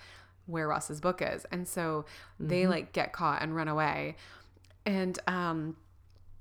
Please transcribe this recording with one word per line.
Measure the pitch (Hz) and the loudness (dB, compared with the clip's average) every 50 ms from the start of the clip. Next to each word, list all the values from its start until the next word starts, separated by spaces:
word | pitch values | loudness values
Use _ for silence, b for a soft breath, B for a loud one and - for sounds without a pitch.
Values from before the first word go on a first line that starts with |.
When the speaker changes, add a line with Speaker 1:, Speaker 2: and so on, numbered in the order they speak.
| b b b b b b b b - - | b b b b b b b b -12 -6
Speaker 1:
where | 165 165 156 151 | -2 0 0 2
Ross's | 151 - - - 151 151 | 0 0 -2 -4 -4 -2
book | 151 180 180 - 151 | 0 0 2 2 0
is. | 139 - - - | -2 -2 -2 -4
And | - - 180 180 - | -6 -6 -6 -4 -4
so | - 185 170 160 156 151 151 B B B B B B B | -2 -2 0 0 0 -2 -4 B B B B B B B
they, | - 156 175 180 | -2 0 2 4
Speaker 2:
Mm-hmm. | 185 185 | 6 6
Speaker 1:
like, | 175 160 - - - | 4 4 0 -2 0
get | 175 - - - | 0 0 0 0
caught | - 175 151 143 - | 0 2 2 2 2
and | - 160 160 | 0 0 0
run | 165 156 156 | 0 0 0
away. | 151 156 156 147 151 147 147 147 156 - b b b b b b b b - - - - - | 2 2 2 2 2 0 -2 -4 -6 -10 b b b b b b b b -20 -20 -16 -6 -2
And, | 208 196 190 185 185 180 - - - | 0 2 2 2 2 0 -2 0 0
um, | 185 180 175 170 165 160 151 160 160 - - - - - - - - - - - - - | 0 2 2 0 0 -2 -2 -4 -6 -8 -14 -20 -20 -20 -20 -20 -20 -20 -20 -20 -18 -18